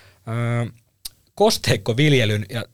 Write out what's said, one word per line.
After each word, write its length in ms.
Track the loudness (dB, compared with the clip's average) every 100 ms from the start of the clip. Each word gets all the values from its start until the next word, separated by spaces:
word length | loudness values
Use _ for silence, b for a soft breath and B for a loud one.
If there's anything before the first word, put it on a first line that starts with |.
| B B -8
ö, 440 | -4 -2 -2 -4 -8 _ _ -20 _ _ 0
kosteikkoviljelyn. 1080 | 2 2 0 -2 0 2 4 4 2 -2 -4
Ja 160 | -8 -10